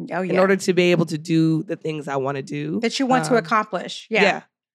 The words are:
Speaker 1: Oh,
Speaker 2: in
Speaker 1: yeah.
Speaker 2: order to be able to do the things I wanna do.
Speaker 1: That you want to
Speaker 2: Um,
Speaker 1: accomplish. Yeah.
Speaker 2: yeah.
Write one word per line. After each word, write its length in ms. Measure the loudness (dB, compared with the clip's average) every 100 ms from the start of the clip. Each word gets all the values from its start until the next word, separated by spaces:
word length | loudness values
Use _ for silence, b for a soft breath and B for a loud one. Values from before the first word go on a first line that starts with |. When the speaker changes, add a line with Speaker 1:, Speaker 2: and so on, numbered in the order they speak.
| -8
Speaker 1:
Oh, 100 | -6
Speaker 2:
in 80 | -2
Speaker 1:
yeah. 60 | 2
Speaker 2:
order 140 | 4 2
to 160 | 2
be 200 | 2 4
able 140 | 4 0
to 120 | -4
do 460 | 0 2 4 2
the 100 | -2 -6
things 300 | -6 -8 -6
I 60 | -4
wanna 260 | -2 -4
do. 360 | -6 -8 -6 -4
Speaker 1:
That 180 | -4 -2
you 60 | 0
want 180 | 2
to 80 | 2
Speaker 2:
Um, 40 | 0
Speaker 1:
accomplish. 720 | 2 0 0 -6 -8 -12 -4
Yeah. 120 | 2
Speaker 2:
yeah. 180 | 2 2 -6 _ _